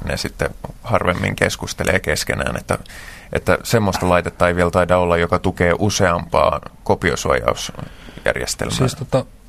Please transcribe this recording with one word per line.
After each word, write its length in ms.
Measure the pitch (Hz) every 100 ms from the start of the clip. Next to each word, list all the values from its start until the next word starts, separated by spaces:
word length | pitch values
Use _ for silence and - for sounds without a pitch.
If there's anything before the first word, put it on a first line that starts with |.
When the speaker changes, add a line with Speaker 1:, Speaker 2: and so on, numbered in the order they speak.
Speaker 1:
ne 120 | - -
sitten 340 | - - - - - -
harvemmin 540 | - 101 90 92 98 98
keskustelee 640 | 95 - - - - -
keskenään, 560 | - 76 - - 65 -
että, 220 | - - - - - - -
että 260 | - - 90
semmoista 460 | - 117 101 - 92
laitetta 400 | 87 87 - 90
ei 80 | 87
vielä 140 | 87
taida 280 | 92 87 90
olla, 180 | 90 85
joka 220 | 85 90
tukee 360 | 95 87 87 82
useampaa 800 | 104 - 92 87 82 78 - 76 - -
kopiosuojausjärjestelmää. 1900 | - 98 87 64 - 64 58 - - - - - - - - 62 62 - 55 -
Speaker 2:
Siis 180 | 135
tota, 320 | - 135 131 - -